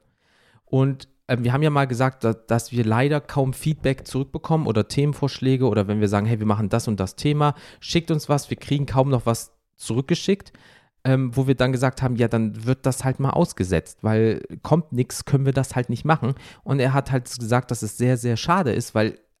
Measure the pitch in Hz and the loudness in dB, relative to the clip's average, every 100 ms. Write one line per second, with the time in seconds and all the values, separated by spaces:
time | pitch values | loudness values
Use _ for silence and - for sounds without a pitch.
0 | _ _ _ _ _ _ _ 135 135 135 | _ _ _ _ _ _ _ 2 2 0
1 | - _ - 123 120 131 156 143 135 117 | -10 _ -4 -2 0 2 2 2 0 2
2 | 131 - 113 110 - 117 - 120 110 110 | 0 0 -2 -2 0 -2 0 -2 0 2
3 | 143 147 - 143 131 127 156 156 131 131 | 2 0 -2 -2 -2 -2 -4 -2 -2 -2
4 | - 131 135 156 - 160 127 107 101 - | -4 -6 -4 -8 -2 0 2 0 0 0
5 | 147 139 139 - 131 131 127 107 98 107 | 0 0 -4 -2 0 2 2 2 0 0
6 | 104 104 110 117 107 104 104 117 117 101 | 2 2 2 0 0 0 0 0 0 -2
7 | 92 - 147 147 147 143 - - - 170 | -4 -2 -2 2 0 0 -12 -20 -4 -2
8 | 165 160 - 143 - - - 143 139 135 | 0 -2 0 -2 -2 -10 -2 -2 0 2
9 | 135 131 117 113 - _ _ _ - 113 | 2 2 0 -2 -4 _ _ _ -4 -4
10 | - 170 - 196 - - - - _ _ | 0 -2 0 -2 -4 -20 -20 -20 _ _
11 | 131 131 131 120 131 131 127 127 127 - | 0 2 2 0 2 4 2 2 0 0
12 | 131 120 117 117 110 110 113 131 135 123 | -2 2 2 2 0 -2 -2 0 0 0
13 | 131 131 135 - 175 - 92 85 - - | -2 -2 0 0 0 0 0 0 -2 -6
14 | 107 110 113 104 - - - 160 165 120 | 0 2 2 0 -6 -12 0 0 0 -4
15 | 127 - - 139 139 135 135 - 123 120 | -4 -6 -2 0 2 0 -2 -4 -4 -4
16 | 147 160 135 135 - - - 139 127 139 | 0 0 0 -4 -10 -18 -4 0 2 2
17 | 131 131 123 - 113 123 127 120 107 - | 0 -4 -4 -8 0 0 0 -6 -6 -2
18 | 123 127 120 113 - 180 123 101 - 110 | 0 2 0 -2 0 0 2 -2 -2 0
19 | 110 - _ _ | 0 -2 _ _